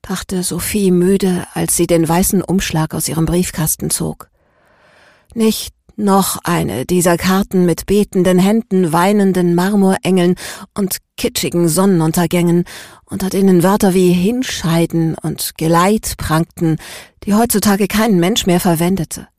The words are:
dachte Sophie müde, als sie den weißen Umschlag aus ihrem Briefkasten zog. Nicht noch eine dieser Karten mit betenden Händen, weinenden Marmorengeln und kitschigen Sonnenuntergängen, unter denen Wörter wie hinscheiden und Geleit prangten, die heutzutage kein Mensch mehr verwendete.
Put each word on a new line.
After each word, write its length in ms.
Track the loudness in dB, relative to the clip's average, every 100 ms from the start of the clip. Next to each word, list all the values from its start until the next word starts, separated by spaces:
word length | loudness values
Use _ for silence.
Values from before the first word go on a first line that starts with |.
dachte 440 | -8 -10 -6 -6
Sophie 480 | -6 -6 -4 0 2
müde, 520 | 2 2 2 0 -2 -4
als 220 | -6 -4 -2
sie 120 | 2
den 200 | 2 2
weißen 320 | 0 2 -2
Umschlag 540 | 0 -2 -2 -2 -2
aus 140 | -4 -6
ihrem 180 | -2 -2
Briefkasten 640 | 0 -2 -4 -4 -4 -6
zog. 400 | -4 -6 -8 -18 _ _ _ _ _ _ _ _ _ _
Nicht 400 | 0 0 0 -8 _ _ -4
noch 420 | 2 2 2 -4
eine 420 | -4 -4 -4 -6 -2
dieser 300 | 0 2 0
Karten 500 | 0 0 0 0 2
mit 200 | 0 0
betenden 520 | 0 0 0 2 4
Händen, 540 | 2 0 0 0 0
weinenden 640 | 0 2 2 2 2 2 2
Marmorengeln 800 | 2 2 2 2 0 2 2 0 -6 -16 -14
und 260 | -6 -6 -6 _ -8
kitschigen 520 | -6 -4 -4 0 0
Sonnenuntergängen, 960 | 2 2 4 2 0 0 0 2 2 0 -10 -20 -20
unter 240 | _ -8 -4
denen 360 | 0 4 4
Wörter 300 | 4 2 2
wie 180 | 4 4
hinscheiden 1040 | 2 0 -2 -6 -6 -2 0 0 0 -2 -4
und 380 | -8 -8 -10 -6
Geleit 560 | 0 2 2 0 -4 -10
prangten, 600 | -4 -2 -2 -4 -2 -2 -6 -20 -20 _
die 100 | -2
heutzutage 540 | 0 2 0 0 0 0
kein 320 | 0 2 2
Mensch 260 | 2 0 0
mehr 140 | 0
verwendete. 640 | 2 0 0 -2 -4 -10 -16